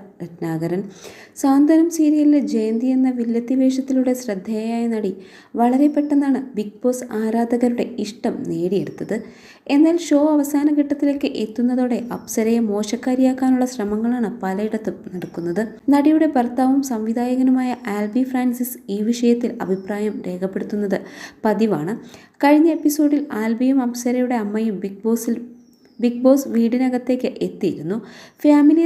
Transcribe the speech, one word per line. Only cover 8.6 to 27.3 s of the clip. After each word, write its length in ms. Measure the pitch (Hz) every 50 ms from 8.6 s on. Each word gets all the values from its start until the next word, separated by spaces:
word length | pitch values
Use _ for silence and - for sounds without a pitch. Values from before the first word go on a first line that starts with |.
| 170 180 202 185 151 147 - - - 165 190 226 220 - - - - - - - _ - 277
എന്നാൽ 220 | 285 311 320 339 330 - -
ഷോ 120 | 302 285 294 311 311
അവസാന 320 | 294 277 285 - 285 285 302 302 294
ഘട്ടത്തിലേക്ക് 480 | 285 285 294 285 302 285 277 277 285 277 - - 214
എത്തുന്നതോടെ 540 | 214 214 - 240 247 254 254 254 247 240 208 240 233 208
അപ്സരയെ 440 | 185 - - - 240 220 220 226 233 233 208
മോശക്കാരിയാക്കാനുള്ള 960 | 202 208 214 214 - 233 - 262 254 262 262 254 254 254 262 262 262 247 254 247 -
ശ്രമങ്ങളാണ് 560 | - 202 208 208 214 226 233 247 247 233 190 - - -
പലയിടത്തും 540 | 190 190 196 214 214 220 214 220 - 175 - - - 185
നടക്കുന്നത്. 480 | 180 170 - - - 170 170 170 196 226 220 - - - - 277
നടിയുടെ 340 | 285 277 302 311 311 320 311 311
ഭർത്താവും 440 | 262 240 240 240 240 262 262 269 277 269 - 247
സംവിധായകനുമായ 800 | 214 214 220 226 240 240 247 254 254 262 262 254 262 254 247 247 240 - 214 202
ആൽബി 260 | 208 208 214 214 247 262 262
ഫ്രാൻസിസ് 480 | 262 254 247 254 240 240 247 240 - - - - 196
ഈ 20 | 208 208 220
വിഷയത്തിൽ 440 | 233 240 240 233 240 240 247 220 - - -
അഭിപ്രായം 500 | 170 190 190 190 190 208 202 208 214 208 - - 180
രേഖപ്പെടുത്തുന്നത് 720 | 180 180 185 190 196 202 196 196 - 208 208 196 190 - - - - - - - - - -
പതിവാണ്. 480 | 220 208 190 226 220 190 147 147 170 226 233 - - - - - - _ - -
കഴിഞ്ഞ 260 | 285 294 302 320 330 - -
എപ്പിസോഡിൽ 420 | - 294 - - 302 285 294 285 285 - - 214 220
ആൽബിയും 380 | 226 226 226 254 262 269 269 247 240
അപ്സരയുടെ 500 | 240 240 - 247 240 247 247 247 254 233 208
അമ്മയും 340 | 202 208 220 226 220 202 175 185
ബിഗ് 180 | 196 196 - -
ബോസിൽ, 320 | 226 226 233 - - 233 - - - - - - _ _ _ _ _ _ - 214
ബിഗ് 200 | 240 240 240 247
ബോസ് 260 | 254 269 285 285 - 214
വീടിനകത്തേക്ക് 720 | 226 233 233 233 247 262 254 247 247 247 - 254 254 254 208